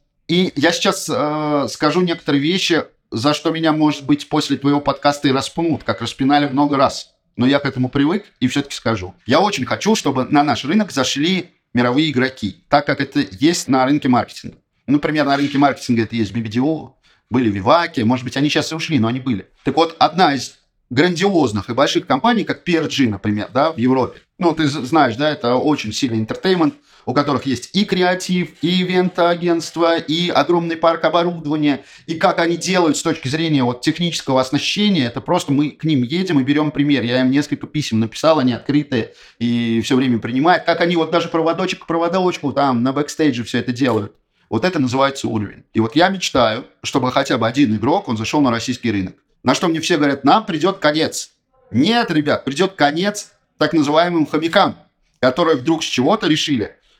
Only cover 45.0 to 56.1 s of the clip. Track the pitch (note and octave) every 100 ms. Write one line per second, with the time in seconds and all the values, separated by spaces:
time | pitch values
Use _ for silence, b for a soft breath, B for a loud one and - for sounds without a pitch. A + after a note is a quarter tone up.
45 | C3+ C3+ A#2 A2 G2 - - - A2+ D4
46 | F#3 G3 - C3+ A2+ A2+ - _ - C#3+
47 | B2+ C3+ C3+ C3 A2+ B2+ A#2+ G#2+ A2+ G3
48 | C3+ A2 G#2+ D3+ C3+ A2+ - B2 A2+ G2+
49 | F#2 - _ _ B2 - F3+ D#3+ - E3
50 | C#3+ C#3 C#3 G#3 A3 D#3 A3 F#3+ D3+ D3+
51 | D3 - - _ _ _ _ A2+ F3+ A#3+
52 | A3 D3+ D3 A2+ C3+ C#3 F#3+ - C#3+ D#3
53 | G3+ G3+ - _ _ - D3+ D#3+ C#3+ D3+
54 | F3 E3+ D3 D3+ E3 G3 D#3 - _ _
55 | _ _ B2+ D3 E3 D3 C3+ D#3+ - -
56 | C#3+